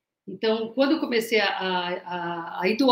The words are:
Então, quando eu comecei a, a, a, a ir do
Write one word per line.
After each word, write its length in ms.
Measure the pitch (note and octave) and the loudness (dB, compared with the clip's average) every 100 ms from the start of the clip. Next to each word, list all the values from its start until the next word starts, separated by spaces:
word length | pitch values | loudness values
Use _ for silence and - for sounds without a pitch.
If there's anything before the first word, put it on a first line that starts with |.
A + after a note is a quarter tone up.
| _ _ - | _ _ -16
Então, 460 | F#3 A3 A3+ A3+ | -4 0 0 -2
quando 180 | C4 C#4 | 0 2
eu 80 | D#4+ | 2
comecei 380 | B3 A#3 A3+ G#3+ | 0 0 2 2
a, 80 | G3 | 2
a, 420 | - F#3 F3+ F3 | 0 -2 -2 -2
a, 760 | F#3 F3 F3+ E3+ E3+ E3 F3 | -6 -6 -6 -6 -6 -8 -2
a 60 | F#3 | -2
ir 80 | A3+ | 4
do 100 | C4 | 4